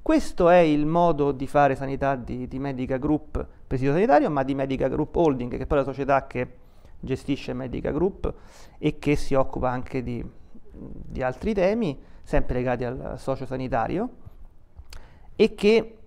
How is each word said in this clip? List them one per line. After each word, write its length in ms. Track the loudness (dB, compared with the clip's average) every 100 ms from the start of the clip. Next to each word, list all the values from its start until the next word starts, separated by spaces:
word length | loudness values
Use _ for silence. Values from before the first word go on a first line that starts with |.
Questo 480 | 4 2 2 4 8
è 100 | 8
il 280 | 8 4 2
modo 460 | 4 4 4 0
di 140 | 0 0
fare 300 | 4 4 2
sanità 400 | -4 -2 -2 -2
di, 320 | -4 -8 -8
di 100 | -6
Medica 380 | -6 -6 -4 -2
Group, 480 | 0 0 -2 -8 -8 -12 -6
presidio 260 | 0 2
sanitario, 380 | 2 6 4 4
ma 120 | 0
di 100 | 0
Medica 340 | -2 -2 0 0
Group 260 | 0 -2
Holding, 440 | 2 2 2 -4 -6
che 80 | 0
poi 120 | 0
è 20 |
la 40 | 0
società 400 | -4 2 2 2
che 300 | -6 -6 -8 -20 -20 -20 -14
gestisce 540 | -6 -6 -4 -4 -4
Medica 380 | -8 -6 -4 -4
Group 420 | 0 -2 -2 -8 -8 -18 -20 -20 -4
e 200 | -4 -2
che 160 | 0
si 200 | 2 2
occupa 340 | 2 2 0 -2
anche 340 | -2 -4 -6
di, 220 | -6 -8 -10 -14 -18 -16 -16
di 500 | -16 -16 -14 -12 -4
altri 300 | -4 -4 -2
temi, 480 | 2 2 2 -2 -4 -12 -20
sempre 320 | 0 2 2
legati 300 | 0 0 -2
al 300 | -2 -6 -8 -8
socio 260 | -4 -4
sanitario, 680 | -4 -6 -2 -2 0 -2 -4 -8 -18 -18 -20 -20 -20 -20 -16 -16 -16 -20 -20 2
e 180 | 2
che 420 | 4 4 4 2 -12